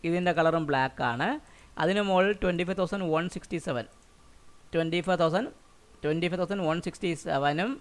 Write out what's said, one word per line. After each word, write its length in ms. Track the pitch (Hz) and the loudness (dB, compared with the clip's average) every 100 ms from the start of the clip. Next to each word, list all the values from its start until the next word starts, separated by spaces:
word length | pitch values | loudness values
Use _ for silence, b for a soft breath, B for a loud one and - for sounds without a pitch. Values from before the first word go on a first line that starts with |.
| 165 | 0
ഇതിൻ്റെ 260 | 175 175 165 | 0 2 4
കളറും 260 | 165 165 151 | 4 2 2
ബ്ലാക്ക് 320 | 135 131 - 123 | 2 0 0 -2
ആണ്. 160 | 120 175 302 B B B - | 0 -2 -2 B B B -2
അതിന് 200 | 160 196 202 | 0 2 2
മുകളിൽ 240 | 185 190 208 | 4 4 2
ട്വൻറ്റി 240 | 185 175 180 | 0 0 -2
ഫൈവ് 100 | 190 | -2
തൗസൻഡ് 240 | 180 196 180 | -2 -2 0
വൺ 100 | 156 175 185 | 0 -2 -8
സിക്സ്റ്റി 240 | - 170 - | -6 -6 -4
സെവൻ, 180 | 123 107 - - - - - - - - | -6 -6 -16 -20 -20 -20 -20 -20 -20 -4
ട്വൻറ്റി 260 | 165 165 170 175 | -2 0 0 0
ഫൈവ് 140 | 180 | 2
തൗസൻഡ്, 260 | 165 180 269 - - - - - | 2 2 -2 -10 -20 -20 -20 -6
ട്വൻറ്റി 240 | 147 160 170 | -2 0 0
ഫൈവ് 100 | 180 | -2
തൗസൻഡ് 220 | 175 196 160 | -2 -2 0
വൺ 100 | 165 147 | -2 -4
സിക്സ്റ്റി 240 | - 185 160 | -4 -4 -4
സെവനും 460 | 170 139 143 151 208 269 | -2 0 0 0 -2 -4